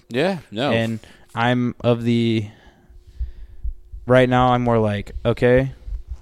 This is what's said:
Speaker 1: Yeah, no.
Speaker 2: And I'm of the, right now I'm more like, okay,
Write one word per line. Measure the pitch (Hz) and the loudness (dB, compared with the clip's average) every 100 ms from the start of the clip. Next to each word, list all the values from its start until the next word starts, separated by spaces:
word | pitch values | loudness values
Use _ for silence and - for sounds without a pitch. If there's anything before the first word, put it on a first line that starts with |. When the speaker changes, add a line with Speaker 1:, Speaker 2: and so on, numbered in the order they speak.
| _ | _
Speaker 1:
Yeah, | 120 185 170 - | -2 -2 -4 -8
no. | 107 139 | -4 0
Speaker 2:
And | 117 113 113 - - - | 0 -2 -6 -12 -20 -10
I'm | 113 120 123 120 - | -2 0 2 -2 -2
of | 117 117 | 0 0
the, | 117 117 117 110 107 - - _ _ - - - - - - - - - - - 120 | 2 2 2 0 -4 -14 -20 _ _ -20 -20 -10 -10 -10 -18 -10 -10 -10 -16 -14 2
right | 127 127 | 4 4
now | 127 127 | 4 4
I'm | 123 | 2
more | 120 113 | 2 2
like, | 107 101 - - 120 | 0 -2 -6 -4 -2
okay, | 113 123 127 135 - - - - - | 2 4 4 2 -6 -12 -12 -10 -8